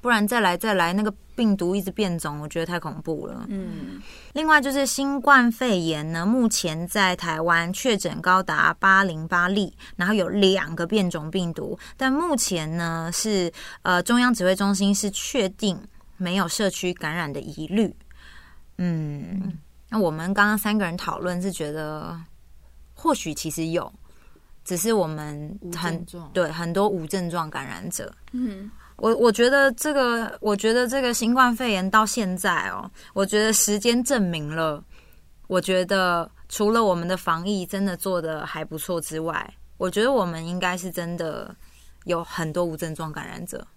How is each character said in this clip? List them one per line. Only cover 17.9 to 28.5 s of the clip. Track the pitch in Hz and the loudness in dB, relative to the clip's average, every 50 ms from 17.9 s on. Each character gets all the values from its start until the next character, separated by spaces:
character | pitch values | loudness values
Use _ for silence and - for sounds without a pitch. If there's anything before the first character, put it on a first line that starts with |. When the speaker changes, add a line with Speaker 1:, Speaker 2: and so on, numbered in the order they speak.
| - - - - - - - - - - - - - - - - - - | -2 -8 -20 -20 -20 -20 -20 -20 -20 -20 -20 -20 -20 -20 -20 -16 -6 -4
Speaker 1:
嗯， | 180 175 165 160 156 147 147 143 - 170 190 190 185 180 160 156 - - - - - - | -2 -2 0 -2 -4 -4 -6 -8 -8 -8 -6 -6 -6 -6 -8 -10 -16 -20 -20 -20 -16 -4
那 | 220 214 | -2 0
我 | 196 165 | 0 0
们 | 151 156 165 180 196 | 0 -2 -4 -2 0
刚 | 208 202 | 2 2
刚 | 208 214 | 2 2
三 | 208 - 214 214 | 0 0 0 0
个 | 214 196 | 2 0
人 | 170 170 | -2 -4
讨 | 180 - 175 180 - | -6 -6 -6 -6 -4
论 | 175 180 175 175 | -4 -4 -4 -2
是 | 180 196 | -4 -4
觉 | 170 - 160 147 | -4 -4 -6 -6
得 | 151 156 156 151 156 151 151 165 170 165 170 - - - - - - - - - - - - - - | -6 -6 -8 -8 -8 -10 -10 -10 -12 -12 -14 -18 -20 -20 -20 -20 -20 -20 -20 -20 -20 -20 -20 -20 -20
或 | - - 330 277 | -2 0 0 0
许 | - - 165 | 0 -2 -8
其 | 147 - - 160 | -8 -6 -6 -6
实 | 147 165 160 | -4 -4 -4
有， | 165 165 170 - - - - - - - - - - - - - _ - - - | -2 -2 -2 -4 -4 -14 -20 -20 -20 -20 -20 -20 -20 -20 -20 -20 _ -20 -18 -8
只 | - 180 | -6 -4
是 | 170 - 226 226 | -2 0 2 2
我 | 208 175 | 2 2
们 | 156 151 151 151 151 147 147 151 151 202 202 - 175 170 | 0 -4 -8 -10 -10 -10 -10 -10 -10 -12 -12 -12 -12 -8
很 | 165 170 170 165 | -6 -4 -4 -4
Speaker 3:
无 | 170 | -6
症 | 175 | -8
状。 | - - 175 165 135 - | -12 -14 -16 -16 -4 0
Speaker 1:
对， | 180 175 151 | 0 0 0
很 | 156 165 170 170 170 | 0 -6 -6 -2 2
多 | 190 202 214 | 2 2 2
无 | 196 175 160 | 2 -2 -4
症 | 151 - 190 175 170 | -2 -2 -2 -2 -2
状 | 160 175 160 156 | -2 -4 -4 -4
感 | - - 135 | -6 -8 -8
染 | 139 113 85 196 185 | -8 -10 -10 -8 -8
者。 | - - - - - - - - | -8 -8 -8 -10 -14 -18 -18 -10
Speaker 2:
嗯。 | - 247 254 226 | -6 -4 -4 -4